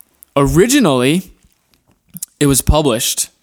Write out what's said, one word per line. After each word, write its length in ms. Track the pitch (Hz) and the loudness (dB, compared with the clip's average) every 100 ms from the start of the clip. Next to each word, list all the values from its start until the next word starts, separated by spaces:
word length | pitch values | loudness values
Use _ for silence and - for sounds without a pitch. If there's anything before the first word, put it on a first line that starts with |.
| _ _ _ - | _ _ _ -2
Originally, 960 | 139 143 233 285 196 127 127 175 - _ _ _ _ _ _ _ _ - - - | 0 2 2 2 2 2 0 -2 -4 _ _ _ _ _ _ _ _ -18 -12 -2
it 60 | 147 | 0
was 160 | 135 | 0
published 680 | - 151 147 113 - - - _ | 0 0 0 -2 -4 -6 -10 _